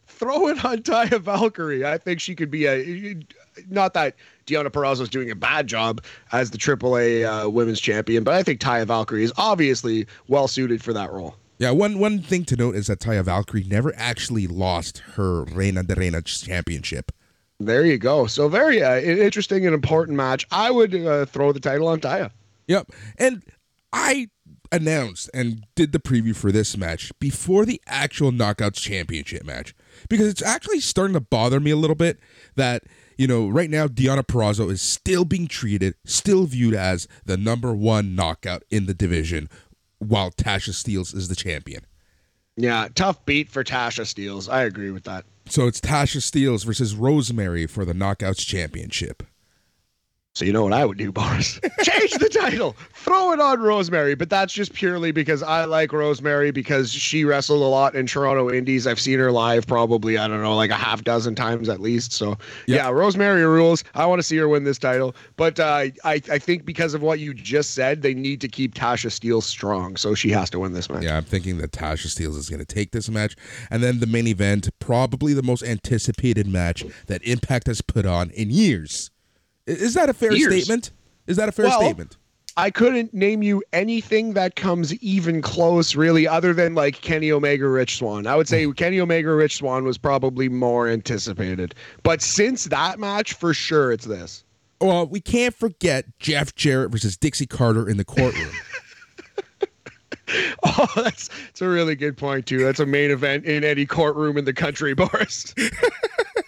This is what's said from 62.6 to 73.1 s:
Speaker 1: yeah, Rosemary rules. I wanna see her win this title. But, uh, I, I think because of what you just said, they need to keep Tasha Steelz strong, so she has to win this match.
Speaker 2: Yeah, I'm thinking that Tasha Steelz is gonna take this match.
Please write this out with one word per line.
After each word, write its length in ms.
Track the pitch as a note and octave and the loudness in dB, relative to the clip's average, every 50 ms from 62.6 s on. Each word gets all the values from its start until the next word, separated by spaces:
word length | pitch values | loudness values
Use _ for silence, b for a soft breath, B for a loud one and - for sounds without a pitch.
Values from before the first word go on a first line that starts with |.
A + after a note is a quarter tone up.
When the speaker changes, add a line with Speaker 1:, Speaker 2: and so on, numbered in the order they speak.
| B B | B B
Speaker 1:
yeah, 220 | B2 D3 C3+ B2+ | 0 2 2 2
Rosemary 540 | B2 D3 F#3 G#3 F#3 F#3+ G3+ G3+ G3 F3 E3 | 2 2 2 2 2 2 2 4 4 4 4
rules. 400 | D#3+ D#3+ E3 E3 E3 E3+ D#3 - B B | 6 6 6 6 6 6 4 0 B B
I 120 | C3+ D#3+ | 0 2
wanna 180 | F3 F3+ F3 D#3+ | 2 2 2 0
see 140 | - D#3+ D#3+ | 0 0 2
her 100 | D#3+ D3+ | 2 4
win 160 | D3 D3 C#3 | 4 2 2
this 140 | C#3+ C#3 - | 0 -2 0
title. 360 | - C3 B2+ B2+ C3 B2+ B2 B B B B | 0 0 0 0 0 -2 -4 B B B B
But, 240 | B D#3+ E3 D#3+ - | B 0 0 2 2
uh, 60 | D#3+ | 2
I, 260 | D3+ D3 C#3+ C#3 C3+ C3 - - | 2 2 2 0 -2 -4 -4 -2
I 340 | D#3+ D3+ D3+ - - D3+ C#3+ | -2 0 0 0 -2 -2 -2
think 240 | - - F3+ F3 - | 0 0 -2 -2 -4
because 300 | E3+ D#3+ - E3+ D#3+ D3 | -6 -4 -2 -2 -2 -2
of 80 | D3+ | -2
what 180 | D3 D#3 D#3+ D#3 | 0 0 0 -2
you 140 | D3+ D3 C#3 | -4 -8 -12
just 380 | B2 - G2 B2+ D3 D3 - | -12 -6 -2 0 0 0 0
said, 300 | - C3+ C3 C3 D3 D#3 | -2 -2 0 0 0 0
they 120 | C#3+ C#3 C3 | 0 0 0
need 260 | B2+ C3+ C#3 C#3+ B2+ | -2 -2 -4 -4 -4
to 80 | - B2 | -6 -8
keep 260 | - - C3 B2 - | -4 -4 -4 -4 -4
Tasha 360 | - - A#2+ B2 A2 - A2+ | -2 -2 0 0 0 -2 -4
Steelz 320 | - - - A#2 A2+ A2+ G#2+ | -6 -4 -2 0 0 0 0
strong, 540 | - - - - G2+ G#2 F#2 F#2 F#2 F#2+ - | -2 -6 -6 -4 -4 -2 -2 -4 -6 -6 -4
so 180 | - G#2 G#2+ | -2 -2 0
she 140 | G2+ - A2 | 0 2 2
has 200 | G#2 G#2 F#2 F2+ | 2 0 0 -2
to 80 | - F2+ | -4 -4
win 120 | F#2+ F#2+ | -4 -4
this 180 | F2 F2+ E2+ - | -6 -6 -6 -6
match. 140 | C2+ C2+ E2 | -6 -6 -4
Speaker 2:
Yeah, 140 | E2 D#2 D#2 | -2 -2 -4
I'm 80 | D#2 | -4
thinking 320 | - - F#2+ F2 F#2 F2+ D#2+ | -4 -4 -4 -4 -4 -6 -6
that 160 | D2 D#2 - | -6 -8 -8
Tasha 340 | - D#2+ D#2 D#2 D2+ - E2 | -8 -6 -6 -6 -6 -6 -6
Steelz 300 | - - E2+ D#2 D2+ C#2+ | -6 -6 -6 -6 -6 -8
is 120 | D2+ - | -8 -8
gonna 140 | - D2 D#2 | -10 -10 -10
take 280 | - - G#2+ G#2+ - | -8 -6 -4 -4 -4
this 180 | - A#2 G#2+ | -4 -6 -6
match. 260 | - | -4